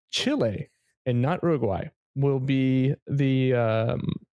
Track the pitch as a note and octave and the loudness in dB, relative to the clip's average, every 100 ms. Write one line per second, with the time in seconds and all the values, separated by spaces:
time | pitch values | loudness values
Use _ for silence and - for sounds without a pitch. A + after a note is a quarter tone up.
0 | _ - B3 C#4+ A#2 G2+ - _ _ _ | _ -4 -2 0 0 -4 -10 _ _ _
1 | C3 A#2+ C3 F3+ E3+ D3 A#2 F2+ - - | -2 0 0 0 0 0 0 -2 -6 -14
2 | _ C#3 C#3 C3+ C3 C3+ C3 C3 C3+ - | _ -2 0 0 0 0 2 2 2 0
3 | - C#3+ C3+ C3 B2+ B2 A2+ A2 A#2 - | -4 0 2 2 2 2 2 2 0 -2
4 | - - - | -4 -6 -10